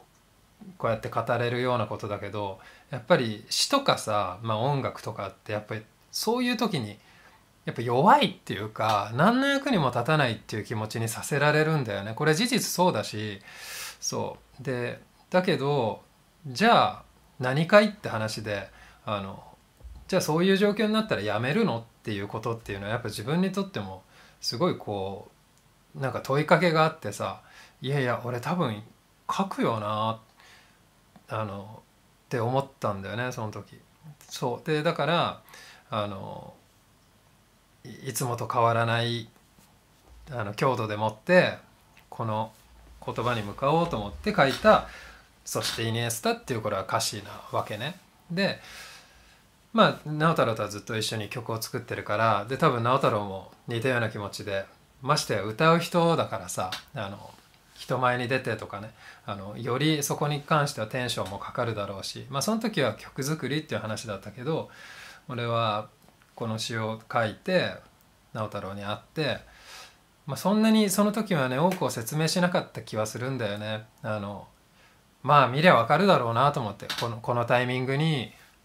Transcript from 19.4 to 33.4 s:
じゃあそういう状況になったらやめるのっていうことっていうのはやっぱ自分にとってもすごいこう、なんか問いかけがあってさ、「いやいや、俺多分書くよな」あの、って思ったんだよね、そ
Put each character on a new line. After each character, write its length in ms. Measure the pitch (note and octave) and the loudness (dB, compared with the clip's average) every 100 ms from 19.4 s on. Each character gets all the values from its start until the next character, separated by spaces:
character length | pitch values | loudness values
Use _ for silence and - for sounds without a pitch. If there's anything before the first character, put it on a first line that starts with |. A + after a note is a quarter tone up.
| - - _ _ - - - | -16 -20 _ _ -20 -18 -2
じ 80 | F#3 | 0
ゃ 40 | |
あ 20 | |
そ 160 | - D#3 | 2 4
う 60 | |
い 60 | F#3+ | 4
う 60 | F#3+ | 4
状 140 | G#3 | 4
況 160 | G#3 G#3+ | 2 2
に 80 | |
な 60 | A3 | 2
っ 80 | G#3+ | 0
た 80 | A#2 | 0
ら 60 | |
や 160 | G#2 G#2 | 0 0
め 120 | B2+ | 0
る 140 | E3+ G#3 | 2 2
の 140 | A#2 | 0
っ 20 | A#2 _ | -6 _
て 100 | - | -6
い 80 | G2+ | -4
う 60 | G2+ | -4
こ 120 | A2+ | -6
と 160 | A#2 A#2 | -4 -6
っ 20 | |
て 140 | - | -6
い 40 | G2 | -8
う 20 | |
の 80 | G2+ | -4
は 60 | |
や 60 | A#2+ | -4
っ 40 | |
ぱ 60 | A#2 | -4
自 140 | G2 | -6
分 200 | A2 E3 | -2 0
に 100 | F#3+ | 0
と 100 | F#3+ | -2
っ 60 | F#3+ | -6
て 120 | - | -6
も 220 | G2+ F#2+ - - - - | -8 -10 -18 -20 -20 -10
す 160 | - A#2 | -6 0
ご 140 | F3 | 0
い 80 | - | 0
こ 520 | - G2+ F#2+ F#2+ - - _ _ _ _ _ | -4 -4 -4 -8 -14 -20 _ _ _ _ _
う、 60 | D3+ | -6
な 80 | C3+ | -4
ん 40 | |
か 80 | A2 | -4
問 180 | - C#3 | 0 0
い 60 | D3+ | 6
か 120 | E3 | 6
け 140 | F3 | 6
が 140 | D#3+ D#3+ | 4 4
あ 40 | |
っ 80 | - | 0
て 140 | G#2 | -8
さ、 300 | G2+ G2+ F#2+ - - - _ | -6 -6 -8 -14 -20 -20 _
「い 60 | B2+ | -4
や 120 | C#3+ | 0
い 40 | |
や、 180 | B2+ A2+ | 0 0
俺 160 | A#2+ A#2+ | -4 -6
多 140 | C3 | -2
分 280 | F3+ C#3 G#2 A2 - _ _ - | -2 -2 -4 -10 -20 _ _ -6
書 140 | - | -4
く 180 | G3 - | -4 -2
よ 180 | D3 A2+ | 0 0
な」 400 | G#2 G#2+ A2 A2+ - _ - - - _ _ _ _ - - | -2 0 0 -2 -8 _ -20 -20 -20 _ _ _ _ -20 -8
あ 160 | A2 | -6
の、 380 | G#2+ G2+ G2+ A2 - _ _ _ - | -6 -8 -12 -18 -20 _ _ _ -6
っ 20 | |
て 120 | B2+ | -2
思 180 | A2+ C3 | 0 0
っ 80 | C3+ - | -2 -4
た 140 | A2 | -4
ん 100 | G2 | -4
だ 80 | G2 | -6
よ 60 | G#2+ | -6
ね、 160 | B2+ | -6
そ 100 | B2 | -6